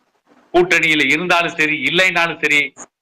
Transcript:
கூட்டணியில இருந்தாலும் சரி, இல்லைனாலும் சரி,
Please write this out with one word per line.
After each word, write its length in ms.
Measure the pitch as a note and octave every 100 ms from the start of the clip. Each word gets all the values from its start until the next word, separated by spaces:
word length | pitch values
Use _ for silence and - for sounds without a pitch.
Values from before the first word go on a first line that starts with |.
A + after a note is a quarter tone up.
| _ _ _ _ _
கூட்டணியில 580 | F3 F3+ E3+ D#3+ D#3 C3+
இருந்தாலும் 440 | D#3 F3+ E3+ E3 D#3
சரி, 280 | D#3 D3+
இல்லைனாலும் 560 | B2+ E3 F#3 F3 E3+ D#3
சரி, 320 | D3+ D3 C#3 - - _